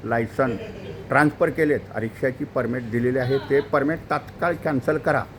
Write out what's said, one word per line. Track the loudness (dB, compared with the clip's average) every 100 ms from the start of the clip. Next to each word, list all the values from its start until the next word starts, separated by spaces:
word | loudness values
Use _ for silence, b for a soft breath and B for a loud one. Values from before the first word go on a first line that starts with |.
लायसन | 0 0 0 0 0 0 -8 -12 -12 -12 0
ट्रान्सफर | 4 4 4 0
केलेत, | 2 2 2 -2 -6
रिक्षाची | -6 -2 -2 -2
परमिट | -4 -2 0 -2 -2
दिलेले | 0 2 2
आहे, | 2 0
ते | 4 2
परमिट | 4 2 2 -2 -2
तात्काळ | -4 -4 -2 -2
कॅन्सल | 0 0 0 0 0
करा. | 2 0 0